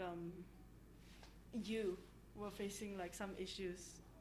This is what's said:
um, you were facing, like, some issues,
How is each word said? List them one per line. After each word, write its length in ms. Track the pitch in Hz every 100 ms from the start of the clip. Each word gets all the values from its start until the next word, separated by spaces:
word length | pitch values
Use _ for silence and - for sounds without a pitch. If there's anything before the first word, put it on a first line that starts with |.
um, 300 | 185 170 170 180 175 - - - - - - - - - - 233
you 340 | 190 220 202 180 - - - -
were 160 | 208
facing, 460 | 202 196 - 208 196
like, 160 | 175
some 180 | - 196 185
issues, 640 | 185 - 185 180 - - - -